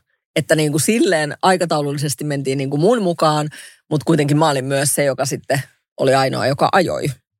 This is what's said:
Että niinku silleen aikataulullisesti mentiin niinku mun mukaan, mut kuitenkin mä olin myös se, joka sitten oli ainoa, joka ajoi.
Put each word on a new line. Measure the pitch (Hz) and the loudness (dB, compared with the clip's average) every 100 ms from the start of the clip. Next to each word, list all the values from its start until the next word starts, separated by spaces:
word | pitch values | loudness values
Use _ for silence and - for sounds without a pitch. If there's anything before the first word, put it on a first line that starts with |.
| _ _ _ 165 | _ _ _ -6
Että | - 156 | 0 0
niinku | 151 151 | 2 0
silleen | - 233 302 160 147 - | 0 2 2 0 -2 0
aikataulullisesti | 185 185 170 156 147 143 147 - | 2 2 0 -2 -2 -4 -4 -4
mentiin | 151 143 131 139 | -4 -4 -4 -4
niinku | 135 147 | -2 0
mun | 185 247 | 2 2
mukaan, | 180 165 156 151 151 - - - _ | 0 0 2 2 -2 -8 -20 -20 _
mut | 151 | -2
kuitenkin | - 160 143 147 | 0 2 2 2
mä | 156 | 2
olin | 139 | 0
myös | 135 139 143 | -2 -2 0
se, | - | 0
joka | 143 127 131 | -2 -2 -4
sitten | 143 - 135 - _ _ - | -6 -2 -4 -4 _ _ -2
oli | 135 | 2
ainoa, | 135 131 127 117 | 2 2 0 -2
joka | 139 165 | 0 2
ajoi. | 175 139 67 135 123 _ | 2 0 -2 -4 -6 _